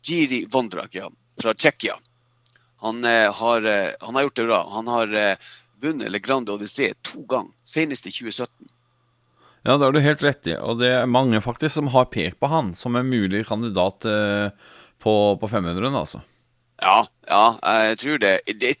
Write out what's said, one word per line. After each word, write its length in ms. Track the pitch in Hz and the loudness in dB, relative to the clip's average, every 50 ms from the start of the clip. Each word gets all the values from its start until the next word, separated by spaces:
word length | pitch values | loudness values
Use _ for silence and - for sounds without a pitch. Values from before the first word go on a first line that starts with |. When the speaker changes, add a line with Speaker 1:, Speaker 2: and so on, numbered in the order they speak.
| - | -8
Speaker 1:
Jiri 380 | 151 175 170 147 127 127 113 85 | -4 0 0 0 0 0 -4 -4
Vondrak, 480 | 107 127 131 120 98 90 82 - - - | -2 0 0 0 -2 -6 -10 -10 -10 -12
ja. 160 | 92 98 - - _ _ _ _ - | -12 -12 -12 -16 _ _ _ _ -4
Fra 160 | - 113 110 - | -2 -2 -2 2
Tsjekkia. 400 | - 147 - - - 92 - - - _ _ _ _ _ _ _ _ _ _ _ _ _ _ _ 107 | 0 0 0 0 -4 -8 -8 -10 -14 _ _ _ _ _ _ _ _ _ _ _ _ _ _ _ -8
Han, 160 | 110 113 120 | -8 -6 -2
eh, 240 | 120 120 117 113 110 101 101 | 0 2 4 6 4 4 2
har, 320 | - 113 120 117 113 107 | 0 2 2 2 2 2
eh, 260 | 110 104 101 92 71 - - | 2 2 2 0 -2 -4 -8
han 160 | 95 113 123 | -10 -4 -2
har 140 | 135 143 139 | -2 -2 0
gjort 100 | - 123 | -2 -2
det 100 | 113 117 110 | 0 2 2
bra. 80 | 87 - - 101 110 | 0 0 -2 -8 -8
Han 160 | 113 120 120 | -4 -2 0
har, 200 | 117 110 104 107 107 104 | 0 0 0 0 2 2
eh, 100 | 101 95 - - - - - _ _ _ _ | 2 0 -2 -6 -16 -20 -20 _ _ _ _
vunnet 320 | 135 160 156 127 107 104 101 | -6 -6 -4 -4 -6 -6 -6
Le 80 | 101 | -6
Grande 320 | - 135 135 131 117 104 101 | -2 -2 -2 -2 -2 -4 -6
Odyssée 400 | 104 104 107 - 143 131 92 - - | -6 -6 -8 -4 -2 -4 -4 -4 -8
to 240 | - - - - 131 | -12 -14 -14 -14 -6
ganger, 240 | 120 131 117 - - _ _ _ | -4 -4 -4 -4 -6 _ _ _
senest 400 | - - 156 160 147 135 - - | -8 -4 -4 -4 -4 -6 -8 -10
i 80 | 95 - | -12 -14
tjue 160 | - 120 110 | -12 -10 -10
sytten. 400 | - - 123 - _ _ - _ _ _ _ _ _ _ _ _ _ _ _ _ _ _ _ _ _ _ - | -8 -8 -10 -10 _ _ -20 _ _ _ _ _ _ _ _ _ _ _ _ _ _ _ _ _ _ _ 0
Speaker 2:
Ja, 80 | 110 131 | 2 4
det 80 | 143 139 | 4 4
har 80 | 135 | 4
du 80 | 143 156 | 4 4
helt 220 | 139 147 147 - | 4 4 2 2
rett 240 | 143 143 - - - | 0 -2 -2 -2 -4
i. 80 | 87 82 | -6 -4
Og 240 | 50 - - 117 117 | -4 -4 -4 -2 0
det 100 | 123 127 127 | 2 2 2
er 120 | 123 117 123 | 2 2 2
mange 300 | 120 127 135 123 110 107 | 2 2 4 4 2 2
faktisk 320 | - 120 110 - 156 151 - | 0 -2 -4 -2 -4 -2 -2
som 140 | 156 143 131 | -2 -2 2
har 140 | 127 127 127 - | 4 4 2 2
pekt 300 | - 107 78 92 - - | 0 -2 -2 -4 -2 -4
på 80 | 131 139 | -2 -2
han 220 | 160 160 120 92 | 0 -2 -2 -4
som 220 | 85 - - 120 120 | -6 -6 -4 -2 -2
en 140 | 123 131 131 | -2 0 0
mulig 320 | 127 113 98 92 98 104 110 | 0 0 0 0 -2 -2 -4
kandidat, 640 | - 107 110 120 113 95 92 90 98 - _ - | -4 -4 -4 -4 -2 0 0 0 0 -2 _ -4
eh, 440 | 110 107 107 104 101 101 104 104 101 - _ - - - - - _ _ _ | -2 0 0 0 0 0 -2 -2 -4 -6 _ -20 -20 -20 -20 -20 _ _ _
på, 120 | - 110 107 104 104 104 98 | 0 2 4 4 4 2 2
på 140 | - 110 101 | 0 -4 -4
fem 160 | 117 101 90 | -4 -2 -2
hundre, 240 | 85 87 92 113 135 | -2 -4 -4 -4 -2
altså. 320 | 139 101 73 - - - - _ _ _ _ _ _ _ _ _ _ - | -4 -4 -6 -6 -10 -14 -16 _ _ _ _ _ _ _ _ _ _ -2
Speaker 1:
Ja, 280 | - 92 98 113 107 - _ _ _ | 2 4 4 4 4 0 _ _ _
ja, 320 | - 90 104 110 117 113 - - 90 110 110 110 110 | 2 4 6 6 6 4 2 0 0 2 2 2 2
jeg 100 | 113 - | 0 -2
tror 220 | 127 147 151 131 | -4 -4 -2 2
det. 80 | 107 98 95 - - | 2 2 2 2 0
I, 80 | - 110 | -6 -6
i, 160 | 104 127 127 139 - | -2 -2 -2 -2 -4